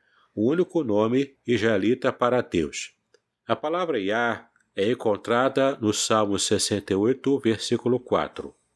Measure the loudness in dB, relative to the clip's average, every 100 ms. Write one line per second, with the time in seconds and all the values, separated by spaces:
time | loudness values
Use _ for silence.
0 | _ _ _ -2 0 2 0 -2 0 2
1 | 2 2 -2 _ -2 0 2 2 0 0
2 | -2 0 0 0 0 -2 -2 -4 -14 _
3 | _ _ _ _ -6 -4 -2 -4 -2 -2
4 | 0 0 -2 -4 -10 _ _ -2 0 0
5 | 0 -2 0 0 0 2 0 0 0 0
6 | 2 2 2 0 0 0 0 -2 0 0
7 | 2 0 0 0 0 -2 -2 -2 0 -2
8 | 0 -2 -2 -6 -14 -16 _